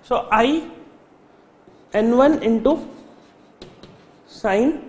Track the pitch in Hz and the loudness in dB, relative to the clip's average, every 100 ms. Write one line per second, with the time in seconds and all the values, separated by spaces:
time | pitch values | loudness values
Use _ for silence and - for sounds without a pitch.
0 | - 247 - 220 240 320 302 - - - | -4 -6 0 0 2 -2 -6 -18 -20 -20
1 | _ _ _ _ _ _ - - _ 208 | _ _ _ _ _ _ -20 -20 _ -2
2 | 226 240 277 311 220 226 226 311 - - | 0 4 4 4 0 0 2 0 -6 -20
3 | - - - - - _ - - - - | -20 -20 -20 -20 -20 _ -20 -20 -20 -20
4 | - - - - 220 196 254 330 | -20 -20 -20 -8 -2 0 0 -2